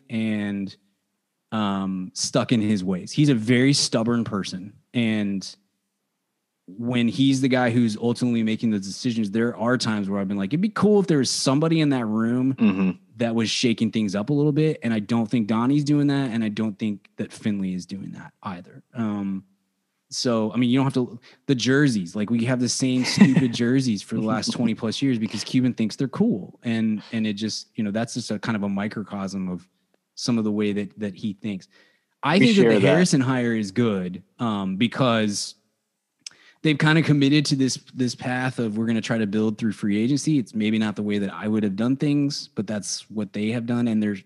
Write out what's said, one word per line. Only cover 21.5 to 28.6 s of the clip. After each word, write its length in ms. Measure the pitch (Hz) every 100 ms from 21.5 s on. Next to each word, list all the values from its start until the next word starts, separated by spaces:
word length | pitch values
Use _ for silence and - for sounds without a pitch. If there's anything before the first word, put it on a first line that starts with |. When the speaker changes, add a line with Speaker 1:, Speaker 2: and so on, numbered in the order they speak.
| 127
Speaker 1:
jerseys, 600 | 110 135 147 110 85 107
like, 140 | 104
we 160 | 117 117
have 160 | 127
the 80 | 120
same 340 | - 131 127
stupid 500 | 123 - 240 202 127
Speaker 2:
<laughs> 80 | 113
Speaker 1:
jerseys 400 | 120 131 127 101
for 140 | - 113
the 60 |
last 300 | 110 110 95
twenty 200 | - 117 110
plus 260 | 113 -
years 160 | 139 120
because 240 | 107 104
Cuban 300 | - 131 127
thinks 220 | 113 110 -
they're 100 | 135
cool. 520 | - 220 110 87 -
And, 380 | 120 113 110 104 -
and 160 | 113 110
it 60 |
just, 340 | 101 107 - - -
you 80 |
know, 80 | 104
that's 220 | 104 117
just 180 | 123 -
a 80 | 104
kind 160 | -
of 80 | 110